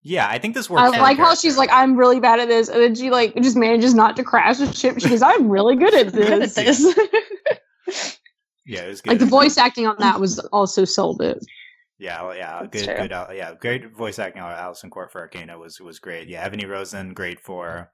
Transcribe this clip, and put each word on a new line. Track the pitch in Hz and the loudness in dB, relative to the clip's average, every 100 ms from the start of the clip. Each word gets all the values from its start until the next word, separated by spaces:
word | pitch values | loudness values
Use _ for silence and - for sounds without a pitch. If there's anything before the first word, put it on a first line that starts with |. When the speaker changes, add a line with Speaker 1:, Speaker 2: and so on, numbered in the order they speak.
Speaker 1:
yeah, | 143 175 104 | -8 -2 -2
I | 120 | -2
think | 214 | -4
this | 247 220 | -6 -2
Speaker 2:
I | |
Speaker 1:
works | 170 247 240 | 2 2 4
for | |
Speaker 2:
like | 269 277 | 2 4
Speaker 1:
the | |
Speaker 2:
how | 339 | 2
she's | 339 330 269 | 2 0 0
Speaker 1:
character. | |
Speaker 2:
like, | 262 | 4
"I'm | 254 262 254 | 4 4 4
really | 247 254 | 4 4
bad | 240 233 | 4 2
at | 240 | 2
this," | 226 226 | 0 2
and | 233 | 2
then | 240 226 | 2 0
she, | 262 | 0
like, | 247 226 - | 0 0 0
just | 254 240 | 2 2
manages | 226 233 247 | 2 4 4
not | 233 214 214 | 6 4 2
to | 247 | 0
crash | 226 180 247 | 2 2 0
the | 277 | -4
ship. | - 254 247 | -2 -4 -2
She | 254 | 0
goes, | 233 | 4
"I'm | 262 440 233 | 4 4 2
really | 196 220 254 | 2 2 4
good | 381 | 4
at | 427 202 | 4 2
Speaker 3:
<laughs> | |
Good | 214 208 392 | 2 2 2
at | 233 | 0
Speaker 2:
this." | 214 - 254 330 | 0 0 4 4
Speaker 3:
this. | 349 415 440 - 381 - - _ _ - - - - | 4 2 -2 -4 -6 -6 -6 _ _ -12 -10 -12 -14
<laughs> | _ _ _ _ - | _ _ _ _ -14
Speaker 1:
Yeah, | 92 | -12
it | 90 | -12
was | 101 - | -8 -2
Speaker 2:
Like, | 226 | 2
Speaker 1:
good. | 233 | 4
Speaker 2:
the | |
voice | 269 285 - | 4 4 2
acting | 247 - 220 | 0 0 -4
on | 208 | 0
that | 202 185 | 0 0
was | 190 214 | -4 -6
also | - 202 190 - | -4 -2 0 0
sold | 185 - 170 - | -2 -2 -4 -2
it. | 80 - - - - _ _ _ | -4 -6 -12 -20 -20 _ _ _
Speaker 1:
Yeah, | 95 85 | -14 -12
well, | 90 90 | -12 -12
yeah, | 85 85 | -12 -14
Speaker 3:
That's | - 107 101 | -12 -10 -8
Speaker 1:
good, | 117 | -8
Speaker 3:
true. | |
Speaker 1:
good, | 95 | -8
uh, | 90 92 | -10 -12
yeah, | 95 85 85 | -14 -14 -10
great | 120 123 113 110 | -8 -8 -10 -12
voice | 110 101 | -12 -10
acting | 95 95 | -12 -12
on | 87 | -14
Allison | 85 90 87 90 | -12 -14 -16 -18
Court | 92 90 | -18 -16
for | 92 | -16
Arcana | 82 90 82 85 | -16 -18 -18 -20
was, | 82 - | -20 -20
was | 87 78 | -20 -20
great. | 92 82 82 | -16 -16 -16
Yeah, | 85 | -12
Ebony | 95 107 98 | -12 -12 -12
Rosen, | 98 95 101 95 92 | -12 -12 -14 -16 -14
great | 90 85 | -14 -14
for, | - 90 85 85 87 | -16 -14 -12 -14 -18